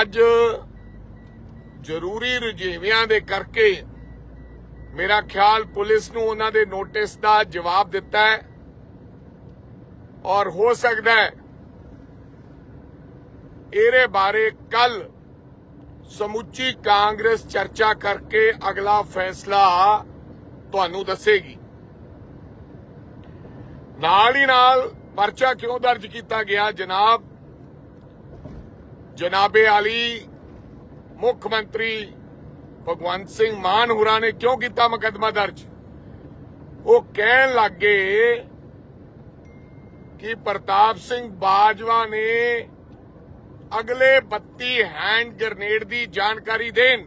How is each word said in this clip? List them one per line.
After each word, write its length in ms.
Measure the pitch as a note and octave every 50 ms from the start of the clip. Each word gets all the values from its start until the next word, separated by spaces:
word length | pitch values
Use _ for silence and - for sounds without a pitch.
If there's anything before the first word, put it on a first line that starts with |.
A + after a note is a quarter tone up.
ਅੱਜ 180 | A3 G3+ G3 A3+ A#3 A#3 A#3 A#3 A#3 A#3 - - - - - - - - - - - - - - - - - - - - - - - - - -
ਜ਼ਰੂਰੀ 560 | - D3+ D#3+ E3 E3+ F#3 G#3 A3+ A#3+ B3+ B3+ B3
ਰੁਝੇਵਿਆਂ 680 | A#3+ A3 G3 E3 F#3 F3+ F3 E3 F3+ G#3 A3 A3+ A3+
ਦੇ 140 | A3 G#3+ G#3
ਕਰਕੇ 540 | - - G3 G3 F#3+ - - A#3 A3 G#3 F#3 D3 - - - - - - - - - - - - - - - - - - - - - - -
ਮੇਰਾ 260 | D#3 F#3 F#3+ G#3 G#3 G3+ -
ਖਿਆਲ 360 | - G3 G3+ G#3 A3 A3 A3 E3+ -
ਪੁਲਿਸ 360 | G3+ G3+ G#3+ A3 G#3+ - -
ਨੂੰ 100 | - A3+
ਉਹਨਾਂ 300 | A3 A3 G#3+ G#3+ A3 A3
ਦੇ 120 | G#3 A3 G#3+
ਨੋਟਿਸ 500 | F#3+ F#3+ G3 G3 D#3 - G#3+ G#3 F#3+ - -
ਦਾ 240 | G#3+ G#3+ G#3+ G#3+ G#3+
ਜਵਾਬ 460 | F3+ D3+ F3 E3+ F3 F3+ G3 G3+ F3
ਦਿੱਤਾ 360 | F3+ F#3+ F#3 - - G#3+ G#3+
ਹੈ 140 | A3 A3 - - - - - - - - - - - - - - - - - - - - - - - - - - - - - - - - - - - - - -
ਔਰ 220 | F#3 F#3+ G3+ G3 F#3
ਹੋ 220 | D#3+ F#3 A3 A#3+ A#3
ਸਕਦਾ 380 | - B3 A#3+ A3+ A3 G#3+ A#3
ਹੈ 180 | A3+ A3 G3 D#3+ - - - - - - - - - - - - - - - - - - - - - - - - - - - - - - - - - - - - - - - - - - - - - - - - F#3+
ਇਹਦੇ 320 | G3+ A3 A#3+ B3 B3+ B3+
ਬਾਰੇ 440 | A3 F#3 G3 F#3+ G3+ G3+ A3 A3 G#3+ - - - -
ਕੱਲ 320 | A3+ A#3 A#3+ B3 A#3 F#3+ A#3+ - - - - - - - - - - - - - - - - - - - - -
ਸਮੁੱਚੀ 640 | - - G#3 G#3 G#3+ A3+ G#3+ D3+ - B3+ C4 B3+ - - -
ਕਾਂਗਰਸ 600 | G#3 G#3 G3+ G#3 G#3+ G#3+ G3+ G3+ A3 A3 - -
ਚਰਚਾ 460 | - - G3+ G3 F#3+ - - A3 G#3+ G#3
ਕਰਕੇ 460 | - - G3+ G3 - - - G#3+ G#3+ A3 A3+ A3 - - G3
ਅਗਲਾ 300 | F#3+ F#3+ G3 G3+ G#3 G#3 G3+ - -
ਫੈਸਲਾ 480 | F#3 F#3 F#3 E3 - - G3 G3+ G3 G3 F#3 F3 F3+ F#3+ G#3 G#3+ G#3+ - - - - - - - - - - - - - -
ਤੁਹਾਨੂੰ 320 | - G3 F#3 E3+ F3 G3 F#3+
ਦੱਸੇਗੀ। 520 | F#3+ F#3+ - - G#3+ G#3 F#3+ D#3+ C3+ A#2+ - - - - - - - - - - - - - - - - - - - - - - - - - - - - - - - - - - - - - - - - - - - - - - - - -
ਨਾਲ 360 | D#3+ E3 F#3 G3+ G#3+ A#3+ C4
ਹੀ 100 | C#4 C#4
ਨਾਲ 420 | C4+ B3+ B3 B3 B3+ C4 B3+ - - - - - - -
ਪਰਚਾ 360 | G3 G3+ G#3+ - - B3+ C4 B3
ਕਿਉਂ 240 | F3+ A#3 A#3 B3 A#3+
ਦਰਜ 260 | B3 B3 B3 G#3+ G#3+
ਕੀਤਾ 360 | G3+ - A#3 - - A3 A3
ਗਿਆ 280 | G#3+ G3 G3+ G#3 G#3 G#3+
ਜਨਾਬ, 500 | G#3 E3+ F#3+ F#3 F#3 G3 G#3 A3 A#3 A3+ - - - - - - - - - - - - - - - - - - - - - - - - - - - - - - - - - - - - - - -
ਜਨਾਬੇ 520 | - E3+ F3+ F#3+ G3 G3+ G3+ G3+ A3 A3
ਆਲੀ 600 | G#3+ G#3 G#3 G#3 G#3+ A3+ A#3 A#3 A#3 A#3 A3 - - - - - - - - - - - - - - - - - - -
ਮੁੱਖ 300 | - G3+ B3 B3 - -
ਮੰਤਰੀ 680 | G#3 A3+ A3 G#3+ - - A3 A3+ A3+ A3 A3 G#3 - - - - - - - - - - - - - - - - E3
ਭਗਵੰਤ 400 | E3+ D#3+ E3 F3 F3+ F#3+ G3 -
ਸਿੰਘ 280 | - G#3+ A3 A3+ G#3+ G3
ਮਾਨ 320 | F#3 F#3 G3 A3+ A#3+ A#3
ਹੁਰਾਂ 300 | A3+ G#3+ G#3+ A3 A3 A3
ਨੇ 120 | A3+ A3+
ਕਿਉਂ 240 | G#3 - A3+ A#3+ C4 B3
ਕੀਤਾ 300 | B3 A#3+ - B3 A#3+ A#3
ਮੁਕੱਦਮਾ 420 | A#3 G#3+ G#3 A3 G3+ G3+ A3 A3
ਦਰਜ? 320 | G3+ G#3 G3+ F3+ - - - - - - - - - - - - - - - - - - - - - - - - - - -
ਉਹ 180 | G3+ A#3 - - - -
ਕਹਿਣ 400 | G#3 G#3 A3+ B3 C4 C4+ C4 B3+
ਲੱਗ 180 | A#3 G#3+ G3+
ਗਏ 600 | F#3 E3+ G3+ G#3 G3+ G3 F#3+ F#3+ G3+ G#3+ A#3 A#3+ A#3+ A#3+ - - - - - - - - - - - - - - - - - - - - - - - - - - - - - - - - - - - -
ਕਿ 160 | G3+ A3 A3+
ਪ੍ਰਤਾਪ 600 | - - G#3+ G3 - - G3 G3 G3+ G#3+ A3 G#3+ E3+
ਸਿੰਘ 300 | - - B3 B3 A#3+ A3 F#3 F3+
ਬਾਜਵਾ 640 | F#3+ F#3+ F#3+ G3+ G#3 A3 G#3+ G3 A3+ A3+ A#3 A#3 A3+
ਨੇ 600 | A3 G#3+ G#3+ A3 A3+ A#3 A#3 A#3+ A#3+ A#3+ A#3 - - - - - - - - - - - - - - - - - - - - - - G3+ A3
ਅਗਲੇ 300 | A3+ A#3 B3 B3+ C4 C4+ C4+ C4
ਬੱਤੀ 600 | - G3 G#3 G#3 G#3 - - - B3 B3 B3+ A#3
ਹੈਂਡ 500 | G#3 E3+ D3+ D#3 F3 G3+ A3 A3+ A#3 A#3+ G#3 F#3+
ਗ੍ਰੇਨੇਡ 420 | A3 A3 G#3 F#3+ G3+ G#3 G#3+ A3 G#3+
ਦੀ 200 | F#3+ A#3+ A#3+ A#3
ਜਾਣਕਾਰੀ 640 | G3 E3 G3 G3 G#3+ A3 G#3+ - A3 A3 A3 A#3 A#3
ਦੇਣ। 320 | G3 A3+ B3+ C4 B3+ A3 D#3+